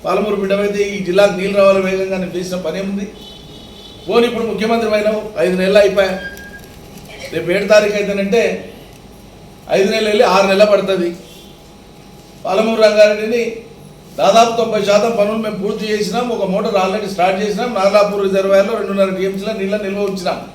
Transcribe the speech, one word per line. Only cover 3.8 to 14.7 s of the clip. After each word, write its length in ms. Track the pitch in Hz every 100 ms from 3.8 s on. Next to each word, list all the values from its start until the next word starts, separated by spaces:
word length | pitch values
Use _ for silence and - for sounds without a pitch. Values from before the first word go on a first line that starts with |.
| - - -
పోనీ 180 | 226 240
ఇప్పుడు 160 | 220 220
ముఖ్యమంత్రి 400 | 190 220 226 214 214
అయినావు, 240 | 208 214 214 -
ఐదు 120 | 175 185
నెలలు 180 | 190 202
అయిపోయా, 300 | 202 190 190 190 - - - - - - - - - - -
రేపు 160 | 160 165 190
ఏడు 120 | 202
తారీఖు 260 | 214 208 202
అయితేనంటే 440 | 190 196 196 233 214 185 - - - - - - - - - - - 180
ఐదు 100 | 196
నెలలు 160 | 220 214
వెళ్ళి 140 | 220 240
ఆరు 120 | 190 196
నెలలు 160 | 196 208
పడుతుంది. 360 | 196 190 190 175 175 - - - - - - - - - - - -
పాలమూరు 380 | - 190 226 220 214
రంగారెడ్డిని 540 | 208 208 208 220 240 220 - - - - - - -
దాదాపు 320 | 165 226 233 233
తొంభై 240 | -